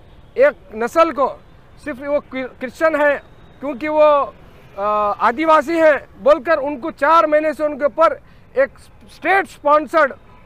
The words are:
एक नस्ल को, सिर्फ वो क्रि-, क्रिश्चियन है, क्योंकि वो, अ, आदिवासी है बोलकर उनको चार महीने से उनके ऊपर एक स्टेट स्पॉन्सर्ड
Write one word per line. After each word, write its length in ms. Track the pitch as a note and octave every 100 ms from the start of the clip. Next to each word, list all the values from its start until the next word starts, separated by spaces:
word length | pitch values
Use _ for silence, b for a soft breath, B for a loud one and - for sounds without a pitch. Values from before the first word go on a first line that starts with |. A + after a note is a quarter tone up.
| - - - -
एक 160 | C#4+ - -
नस्ल 360 | G#3+ A#3 E4 E4
को, 300 | C4+ B3 C3+ - - - -
सिर्फ 180 | D4 B3+
वो 180 | C#4+ C#4+
क्रि-, 400 | - C4 B3 -
क्रिश्चियन 360 | B3+ - D#4+ D4
है, 260 | D4 C4+ - - - -
क्योंकि 280 | C4+ A#3+ D4+
वो, 460 | D4+ D4+ C#4+ B3 - - - - G3
अ, 40 | G#3 G#3+ G#3 G3
आदिवासी 560 | G3 A#3+ D#4+ D#4 C4+ E4+
है 320 | D#4 C4+ - -
बोलकर 340 | G#3+ D#4 B3+ D#4
उनको 340 | C#4 C#4+ D#4
चार 360 | - C#4+ E4 D#4
महीने 280 | D4+ D#4
से 100 | C#4
उनके 200 | D4+ C#4
ऊपर 360 | C#4+ B3+ D#4+ C#4 b b b A#3
एक 100 | C4+ - - - -
स्टेट 320 | - D#4 F#4+ F4
स्पॉन्सर्ड 640 | - C#4+ D4+ C#4+ E4 C#4 - - -